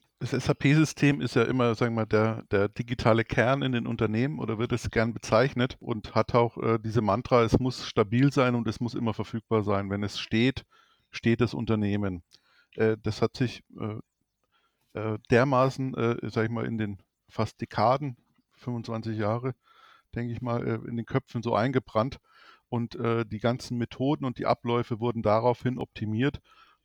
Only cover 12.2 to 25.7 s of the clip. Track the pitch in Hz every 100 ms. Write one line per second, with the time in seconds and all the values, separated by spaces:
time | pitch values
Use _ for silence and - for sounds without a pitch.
12.2 | - _ _ _ _ - 110 110 107 -
13.2 | 113 - 120 - _ - 110 107 - _
14.2 | _ _ _ _ _ _ _ - 110 107
15.2 | - 117 139 127 135 131 131 - 117 117
16.2 | - 120 110 113 123 113 107 98 _ _
17.2 | _ - 110 - - - 110 139 147 123
18.2 | _ _ _ _ - 120 113 113 110 110
19.2 | 104 117 127 - _ _ - _ _ 120
20.2 | 120 113 120 117 123 113 - 120 113 120
21.2 | - 123 117 104 120 131 - 110 123 -
22.2 | _ _ - - - 120 117 - 117 117
23.2 | 110 107 120 127 - 120 117 - 131 156
24.2 | 135 - - 120 120 120 117 110 120 113
25.2 | 110 110 120 120 147